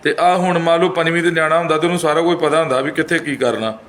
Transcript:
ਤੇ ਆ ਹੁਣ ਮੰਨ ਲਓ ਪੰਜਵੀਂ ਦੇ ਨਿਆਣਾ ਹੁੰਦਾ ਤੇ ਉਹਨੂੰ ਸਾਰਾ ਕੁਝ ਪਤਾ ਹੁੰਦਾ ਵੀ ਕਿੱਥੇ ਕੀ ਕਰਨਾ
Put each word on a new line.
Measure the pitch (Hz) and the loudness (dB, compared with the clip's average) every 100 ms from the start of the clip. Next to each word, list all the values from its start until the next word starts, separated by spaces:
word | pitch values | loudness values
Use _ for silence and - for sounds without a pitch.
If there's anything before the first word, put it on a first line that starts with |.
ਤੇ | 151 156 | -2 0
ਆ | 175 180 | 2 2
ਹੁਣ | 180 175 | 2 0
ਮੰਨ | 165 170 | 0 2
ਲਓ | 180 | 2
ਪੰਜਵੀਂ | 175 165 170 | 0 0 0
ਦੇ | 170 | 0
ਨਿਆਣਾ | 165 156 160 | 0 2 0
ਹੁੰਦਾ | 170 156 | 0 0
ਤੇ | 170 | 0
ਉਹਨੂੰ | 175 | 0
ਸਾਰਾ | 160 151 | 0 0
ਕੁਝ | 170 170 | 2 0
ਪਤਾ | 156 156 | 0 0
ਹੁੰਦਾ | 160 127 | 0 -2
ਵੀ | 139 | -2
ਕਿੱਥੇ | 151 151 165 | -4 -2 -2
ਕੀ | - 139 | -2 -2
ਕਰਨਾ | 127 107 110 110 | -2 -2 -6 -8